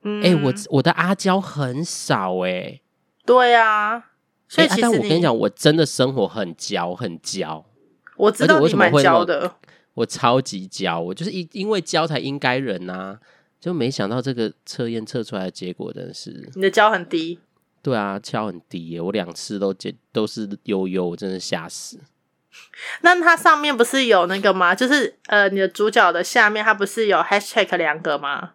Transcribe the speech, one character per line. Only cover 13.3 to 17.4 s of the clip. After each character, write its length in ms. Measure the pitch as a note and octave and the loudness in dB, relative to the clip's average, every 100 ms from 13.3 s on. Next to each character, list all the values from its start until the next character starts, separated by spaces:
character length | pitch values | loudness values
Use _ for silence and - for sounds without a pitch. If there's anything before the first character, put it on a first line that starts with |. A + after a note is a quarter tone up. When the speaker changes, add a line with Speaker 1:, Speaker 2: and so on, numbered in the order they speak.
| _ _ _ | _ _ _
Speaker 2:
就 140 | - | -8
没 160 | F3 B2 | -2 -2
想 180 | C3+ G2+ | -2 -4
到 140 | B2 | -2
这 100 | B2+ | -4
个 200 | A#2+ G#2+ - | -4 -4 -6
测 240 | - - A#2+ | -18 -8 -6
验 160 | A#2 | -6
测 200 | A2 C3 | -8 -8
出 100 | A2 | -6
来 80 | G#2 | -6
的 80 | F#2 | -8
结 240 | - F2+ | -8 -12
果 180 | F2 F2 | -10 -12
真 140 | - F2+ | -12 -14
的 80 | |
是 340 | - - - - | -14 -16 -16 -18
Speaker 1:
你 80 | C3+ | -2
的 80 | F#3+ | 0
娇 180 | F#3+ G#3+ | 4 4
很 160 | A3 E3+ | 2 -4
低。 340 | F3 D#3+ E3+ | -6 -6 -10